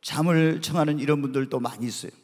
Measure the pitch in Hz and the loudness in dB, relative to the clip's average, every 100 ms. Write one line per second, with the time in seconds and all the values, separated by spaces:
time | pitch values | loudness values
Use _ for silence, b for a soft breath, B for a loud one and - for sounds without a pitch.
0 | - 156 160 165 160 160 - 170 151 151 | -8 -2 2 4 4 2 -2 0 0 0
1 | 139 151 139 131 135 131 120 - 120 107 | 2 0 2 -2 -2 -2 -4 -4 -8 -6
2 | 90 - | -12 -16